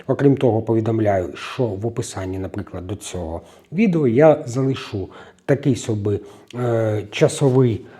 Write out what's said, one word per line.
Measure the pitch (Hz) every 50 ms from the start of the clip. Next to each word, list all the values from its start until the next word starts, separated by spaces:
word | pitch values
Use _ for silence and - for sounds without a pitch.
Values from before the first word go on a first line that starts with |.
| -
Окрім | - 131 131 139 143 139
того, | 139 139 123 104 113 110
повідомляю, | 113 113 113 110 113 113 110 107 101 98 95 90 73 -
що | - - - - - 127
в | 110 95 98 107
описанні, | 113 107 - 113 - - 98 95 92 95 95
наприклад, | 95 92 - 104 95 - - 87 90
до | 92 104
цього | 98 - - - 90 85 80 82 82 - - - - _ _ 147
відео | 180 233 202 170 160 147 120
я | 110 131 156 156 147 143 -
залишу | 127 113 135 131 135 127 - - - - 98 92 - - - - - - _ _
такий | - 143 - - 147 120
собі, | - - - 110 107 101 104 101 95 - - - - - _ -
е, | 123 123 120 117 113 113 110 107 107 98 104
часовий | - - 156 - - - 151 135 123 135 131 120 107 - - - -